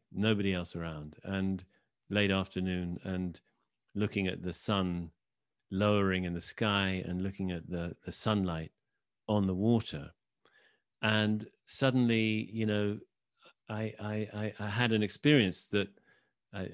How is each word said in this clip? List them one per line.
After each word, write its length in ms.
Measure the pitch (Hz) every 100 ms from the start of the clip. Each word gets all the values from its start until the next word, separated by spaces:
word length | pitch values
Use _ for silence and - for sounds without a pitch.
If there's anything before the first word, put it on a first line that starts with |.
| _
nobody 420 | 92 110 101 98
else 220 | 90 87 87
around, 400 | 82 78 76 -
and 400 | - 98 95 92 - _ _ _ -
late 220 | 101 101
afternoon, 680 | 95 92 92 92 90 87 90
and 360 | 95 92 90 - _ _ _ _ _
looking 340 | 101 104 104 92
at 140 | 87
the 120 | 90
sun 580 | - - 98 92 87 82 - _ _ _ _ -
lowering 540 | 95 104 104 98 92
in 100 | 90
the 80 | 87
sky 640 | - - 110 101 95 95 87
and 160 | 90
looking 300 | 95 95 92
at 180 | 87 78
the, 260 | 87 85 - -
the 60 |
sunlight 600 | - 113 104 92 80 80 _ _ _ _ _ -
on 200 | 104 98
the 60 |
water. 580 | 92 110 117 - 73 - - _ _ _ _ _ _ _ -
And 440 | 110 107 107 107 - _ -
suddenly, 840 | - 135 127 120 113 110 107 -
you 140 | 113 107
know, 320 | 104 104 107 - _ _ _ - _ -
I, 240 | 107 110 -
I, 280 | 104 107 104 104
I, 180 | 107 -
I 80 | 104
had 240 | 107 120
an 120 | 110
experience 640 | 104 - 147 147 95 - -
that 200 | 101 98 - _ _ _ _ _
I, 140 | 101 92